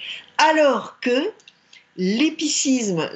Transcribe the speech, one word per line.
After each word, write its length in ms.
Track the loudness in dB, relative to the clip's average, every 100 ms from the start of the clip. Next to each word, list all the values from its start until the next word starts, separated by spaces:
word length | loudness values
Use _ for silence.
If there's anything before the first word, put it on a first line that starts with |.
| -12 -16 -10 2
alors 580 | 4 4 4 2 -6 -6
que 300 | 0 0 -2 -8 -20 _ _ -20 _ -4
l'épicisme 1120 | -2 2 0 0 -4 -2 0 0 0 -2 -4